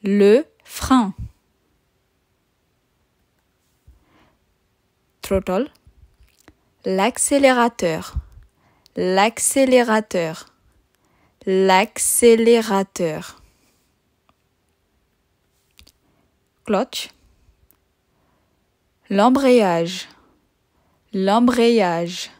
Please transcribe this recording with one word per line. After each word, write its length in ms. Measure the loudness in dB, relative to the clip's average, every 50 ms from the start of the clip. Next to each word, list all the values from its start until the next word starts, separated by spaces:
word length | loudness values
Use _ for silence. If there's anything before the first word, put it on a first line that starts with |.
| -4
Le 400 | -2 2 4 4 6 6 4 2 _ _ _ _
frein. 520 | -20 -16 -12 -2 2 2 2 2 0 -6 -12 -16 -18 _ _ _ _ _ _ _ _ _ _ _ _ _ _ _ _ _ _ _ _ _ _ _ _ _ _ _ _ _ _ _ _ _ _ _ _ _ _ _ _ _ _ _ _ _ _ _ _ _ _ _ -20 -20 _ _ _ _ _ _ _ _ _ _ _ _ _ _ _ _ _ _ _ _ _ _ _ _ _ -8
Throttle. 480 | -4 -4 -4 -2 -2 -4 -4 -4 -6 _ _ _ -20 _ _ -20 _ _ _ _ _ _ _ _ -20 _ _ _ _ _ _ _
L'accélérateur. 1300 | -6 -2 -2 -2 -2 -2 -4 -4 -2 0 2 4 4 4 4 0 -2 -2 -4 -6 -4 -4 -6 -10 -10 -12 -12 -12 -12 -20 -20 -20 _ _ _ _ _ _ _ _ _ _
L'accélérateur. 1600 | -6 -4 -2 0 0 0 0 -2 -4 -6 -4 0 0 2 4 4 2 2 2 0 -2 -2 _ -6 -6 -6 -6 -8 -12 -18 _ _ _ _ _ _ _ _ _ _ _ _ _ _ _ _ _ _ _ -6 -4
L'accélérateur. 1900 | 0 0 2 2 2 2 0 -2 _ -8 -6 -4 -2 2 4 4 4 6 4 2 2 2 2 -2 -2 -2 -2 -4 _ -8 -6 -6 -6 -8 -12 -16 -20 _ _ _ _ _ _ _ _ _ _ _ _ _ _ _ _ _ _ _ _ _ _ _ _ _ _ _ _ _ _ _ _ _ _ _ _ _ _ _ _ _ _ _ _ _ _ _ _ _ _ _ _ _ _ _ _ _ _ _ _ _ _ _ _ _ _
Clutch. 460 | -4 -2 -2 -2 -4 -8 -14 -14 -14 _ _ _ _ _ _ _ _ _ _ _ _ _ _ _ _ _ _ _ _ _ _ _ _ _ _ _ _ _ _ _ _ _ _ _ _ _ _ _ _
L'embrayage. 1000 | 0 2 2 2 2 2 2 4 4 4 4 2 0 -2 -2 -4 -6 -12 -14 -18 -20 _ _ _ _ _ _ _ _ _ _ _ _ _ _ _ _ _ _ _ -8
L'embrayage. 1200 | -4 -2 0 0 2 2 0 0 2 2 2 2 2 0 0 -2 -4 -6 -6 -8 -12 -14 -16 -18 _